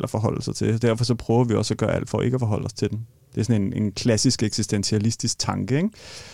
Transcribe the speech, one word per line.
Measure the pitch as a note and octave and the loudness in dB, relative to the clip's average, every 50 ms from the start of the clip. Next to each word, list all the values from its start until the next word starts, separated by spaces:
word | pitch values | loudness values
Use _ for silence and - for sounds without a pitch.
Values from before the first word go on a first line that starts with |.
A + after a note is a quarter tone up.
| - | -6
at | - | -4
forholde | - A2 G#2+ A2+ - - A#2+ | -2 0 0 0 -2 -2 -4
sig | A2 G#2 | -4 -4
til. | - A2 G#2+ A2+ A2+ A#2 | -2 0 0 0 2 2
Derfor | A#2 A2+ A2+ A#2+ | 2 2 2 2
så | A2+ A#2+ | 0 0
prøver | A#2 - - A2+ A#2+ B2+ | -2 0 2 4 4 4
vi | A#2+ G#2+ | 4 2
også | G2+ G#2 - A2 | 2 2 0 -2
at | - | -2
gøre | A2 G#2 F2 | 0 0 0
alt | F2+ - - | -2 -2 -2
for | - G#2 G2 | -2 0 0
ikke | A#2+ B2+ | 2 0
at | C3 | 0
forholde | B2+ G#2+ G#2+ - - | 0 0 0 0 -2
os | - - | -4 -4
til | - G#2+ G#2 | -2 -2 -2
den. | - A2 A#2 - _ _ _ _ - | -2 -4 -8 -10 _ _ _ _ -4
Det | - | -4
er | A2 | 0
sådan | - A#2 G#2 G2 | 2 2 2 2
en, | F#2+ - | 0 0
en | - G#2+ G2+ F#2+ | 0 -2 -2 -2
klassisk | - - B2 A2 G#2 - C3 - - A2+ | -2 2 2 2 4 4 2 2 2 0
eksistentialistisk | G#2 - - G#2 - A2 G2+ G2 - A2 G#2 G2+ A#2 A2+ - - A2+ - _ | -2 0 -2 -2 -2 0 -2 0 0 0 2 2 0 -2 0 -4 -4 -4 _
tanke, | - - G2 G2 G2 G2 B2+ | -2 -2 -2 -2 -2 0 0
ikke? | D3 F3+ A3+ - - - - - - - - | 0 0 -2 -4 -6 -20 -18 -18 -18 -18 -18